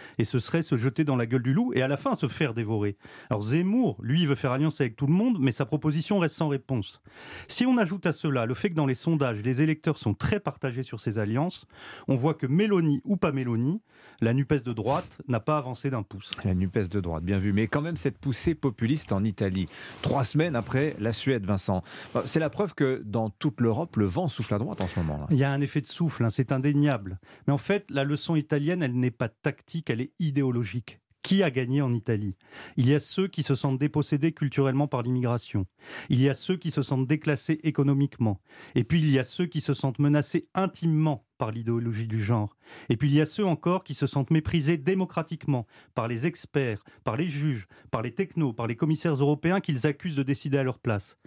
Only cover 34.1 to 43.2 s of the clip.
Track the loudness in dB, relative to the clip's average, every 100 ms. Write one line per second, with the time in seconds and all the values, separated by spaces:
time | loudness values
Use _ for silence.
34.1 | 2 0 0 -2 2 2 2 0 0 0
35.1 | 0 0 -2 -2 -4 -4 _ -18 -16 0
36.1 | 4 4 2 -2 -2 -2 -2 0 0 0
37.1 | 0 0 -2 0 0 0 2 2 2 0
38.1 | 0 0 0 -8 -20 -4 -2 2 2 4
39.1 | 4 2 -2 -2 -2 -2 -2 -2 2 2
40.1 | 4 2 -2 -2 -2 -2 0 0 4 2
41.1 | 0 -8 _ -4 -4 -2 -2 -2 -4 -4
42.1 | -2 0 0 0 -6 -20 -20 -2 0 4
43.1 | 4